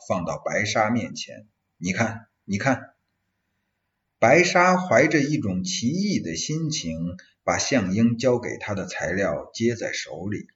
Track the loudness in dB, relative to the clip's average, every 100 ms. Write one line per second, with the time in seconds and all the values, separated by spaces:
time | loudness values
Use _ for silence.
0 | -4 -2 -2 -4 -4 -2 0 2 2 0
1 | -2 -8 -12 -14 -20 _ _ _ -6 -2
2 | -2 -2 -14 _ -6 -2 0 0 -4 _
3 | _ _ _ _ _ _ _ _ _ _
4 | _ _ 6 6 6 6 6 4 4 4
5 | 6 4 2 0 -2 -4 -4 -2 -2 0
6 | 0 -2 -4 -6 -4 -4 -2 -4 -6 -6
7 | -6 -8 -16 _ -2 -2 0 0 0 2
8 | 2 2 2 0 -2 -8 -6 -6 -6 -6
9 | -4 -2 -2 -2 -8 -2 0 0 -4 -6
10 | -8 -10 -8 -8 -10